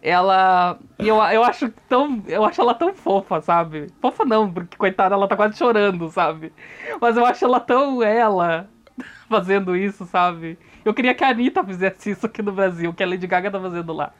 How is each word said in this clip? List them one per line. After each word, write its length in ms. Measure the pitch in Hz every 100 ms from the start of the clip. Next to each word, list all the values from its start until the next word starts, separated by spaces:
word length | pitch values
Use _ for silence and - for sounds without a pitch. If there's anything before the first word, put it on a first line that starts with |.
Ela, 760 | - 180 190 190 190 185 180 170 - _
e 100 | 208
eu, 80 | 220
eu 260 | 202 220
acho 260 | 240 - 247 - _
tão, 340 | 254 294 240 185
eu 160 | 170
acho 160 | 214 -
ela 140 | 247
tão 180 | 233 190
fofa, 460 | 190 - 196 190 170
sabe? 460 | 156 170 165 156 147 _
Fofa 240 | 247 254
não, 280 | 311 220 208
porque, 240 | 175 180 -
coitada, 380 | 196 190 190
ela 120 | 196 196
tá 80 | 202
quase 200 | 208 208
chorando, 520 | 254 220 202 180 165
sabe? 420 | 175 165 160 156 - - - - 415
Mas 160 | 233 233
eu 80 | 247
acho 180 | -
ela 140 | 427 247
tão 420 | - 247 285 262
ela 680 | 220 226 226 190 170 165 196 _ _ -
<laughs> 280 | - - _
fazendo 460 | 214 180 196 185 180
isso, 280 | 196 190 175
sabe? 520 | 185 180 170 165 165 - -
Eu 80 | 220
queria 200 | 214 254
que 100 | 254
a 40 | 269
Anitta 340 | 233 247 392
fizesse 460 | 202 185 190 185 208
isso 160 | 190 220
aqui 160 | -
no 100 | 202
Brasil, 400 | 190 190 170 170
que 100 | 170
a 40 | 185
Lady 200 | 185 180
Gaga 240 | 180 190
tá 80 | 196
fazendo 320 | 185 170 170
lá. 200 | 156 147 _